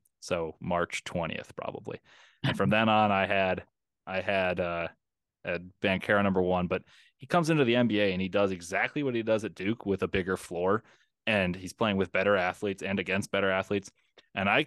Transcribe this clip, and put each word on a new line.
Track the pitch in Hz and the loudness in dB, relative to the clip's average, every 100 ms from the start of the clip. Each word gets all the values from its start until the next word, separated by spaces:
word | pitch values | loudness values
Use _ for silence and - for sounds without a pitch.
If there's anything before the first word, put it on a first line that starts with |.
| _ _ | _ _
so | - 87 82 - | -6 -4 -4 -8
March | 87 87 85 - - | -4 -2 -2 -4 -6
twentieth | 87 82 - - - | -6 -4 -6 -10 -10
probably. | - - - - _ - - _ | -10 -10 -12 -14 _ -20 -20 _
And | 135 110 | -4 0
from | 98 | 2
then | 107 113 | 4 4
on, | 107 107 | 4 4
I | 98 95 | 2 2
had, | 98 92 90 - _ _ _ - | 0 0 -2 -8 _ _ _ -8
I | 92 | -6
had, | 92 98 92 90 | -2 0 0 0
uh, | 87 85 82 - _ _ _ _ | -2 -4 -6 -10 _ _ _ _
had | 92 87 90 - | -8 -6 -8 -4
Banchero | 101 92 - 104 | 0 0 2 4
number | 101 95 | 4 2
one. | 90 90 90 | 2 0 0
But | 92 - - _ _ | -4 -6 -20 _ _
he | - | 0
comes | 175 160 | 0 2
into | 160 | 2
the | 123 120 | 4 4
N | 120 | 4
B | 104 | 4
A | 101 | 2
and | 92 | 0
he | 92 | 0
does | 98 101 | 2 2
exactly | 92 82 95 123 151 | 0 -4 -2 -2 -2
what | 139 | -2
he | 117 | -2
does | 110 110 | 0 0
at | 104 | 0
Duke | 82 95 113 101 | -6 -4 -4 -2
with | 95 | -2
a | 90 | 0
bigger | 98 92 92 | -2 -2 -4
floor, | - 87 92 107 - _ _ _ - | -4 -2 0 0 -2 _ _ _ -2
and | 107 92 90 | 0 0 -4
he's | 92 | -10
playing | - 110 98 | -4 -2 0
with | 92 | 0
better | 110 104 101 | 0 2 2
athletes | 90 90 104 95 | 2 -2 -6 -6
and | 92 98 | -4 -4
against | 92 98 101 | -2 -4 -2
better | 98 98 | 0 0
athletes. | 95 98 101 - _ _ - _ | 0 0 -4 -4 _ _ -20 _
And | - 98 | -4 0
I, | 120 | 0